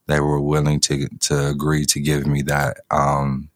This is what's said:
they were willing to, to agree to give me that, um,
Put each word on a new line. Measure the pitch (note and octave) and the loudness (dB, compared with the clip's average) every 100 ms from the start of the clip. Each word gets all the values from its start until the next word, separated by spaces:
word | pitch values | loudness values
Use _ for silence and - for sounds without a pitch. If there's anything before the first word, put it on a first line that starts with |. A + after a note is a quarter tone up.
| - | -2
they | D2+ | 0
were | D2 D2 | 2 0
willing | D2 D2+ D2 D2 | 2 2 2 2
to, | - C#2+ C2+ - | 0 -2 -4 -4
to | - D2 C#2+ | -2 0 0
agree | C#2+ D2+ D2+ D2+ | -2 0 0 0
to | C#2+ | 0
give | C#2+ D2 C#2 | 0 0 0
me | C#2+ | 0
that, | C#2 C#2+ C#2 - - | 0 0 -2 -4 -2
um, | D2 C#2+ C#2+ C#2 C2+ D2+ | 0 2 0 -2 -4 -8